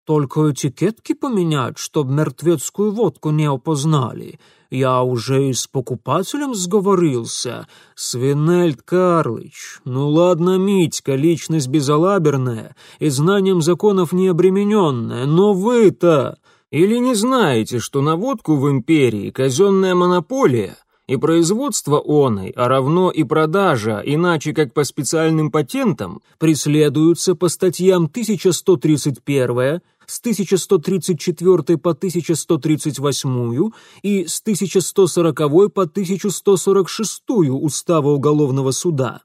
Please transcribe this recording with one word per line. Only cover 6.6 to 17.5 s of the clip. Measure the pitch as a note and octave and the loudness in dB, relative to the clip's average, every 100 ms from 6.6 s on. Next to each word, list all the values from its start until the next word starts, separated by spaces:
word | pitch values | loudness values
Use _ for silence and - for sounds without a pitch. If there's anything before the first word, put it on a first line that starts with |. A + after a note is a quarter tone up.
| F3+ G#3 F#3+ F#3+ E3+ B2 A#2 - B2 A#2 - - _ - | -2 0 2 2 2 0 -6 -8 -8 -10 -14 -20 _ -12
Свинельд | - B2 C3 C#3+ D#3 F3 F3 C3+ | -8 -4 -2 0 2 2 2 -2
Карлыч, | - F3+ F#3 E3+ C3 A2+ - - - - - | -2 0 2 2 0 -6 -10 -18 -20 -16 -8
ну | B2+ C#3+ | -4 0
ладно, | D#3 F3+ D#3+ F3+ F#3+ | 4 4 4 2 2
Митька, | G3 G3 D#3+ - - C3+ | 2 2 0 -2 -4 0
личность | D#3+ E3 - D#3+ B2+ | 0 0 -2 -4 0
безалаберная | D3+ C3+ D3+ F3+ G3+ D3+ C#3 B2+ A2+ G#2+ - - - | 0 0 2 2 2 2 0 -2 -6 -10 -18 -20 -6
и | D#3 | -2
знанием | C3 D#3 G3+ F#3+ F#3 | 0 2 2 2 2
законов | D#3+ F3 G#3 F#3+ E3+ | 2 2 2 2 0
не | F3+ F#3+ | 0 2
обременённая, | E3 F3+ F#3+ G3+ G#3+ E3+ B2 A2+ A#2 C3+ | 4 2 2 2 2 2 0 -4 -4 0
но | E3 G#3 | 4 4
вы-то... | F#3+ G3+ A#3+ G#3 - F3 D3+ A#2 - _ _ _ | 4 2 4 4 4 2 2 0 -6 _ _ _
Или | C#3 F#3+ A#3 | 0 2 2
не | B3 | 0
знаете, | A#3 A#3 C4 F#3 | 0 0 2 2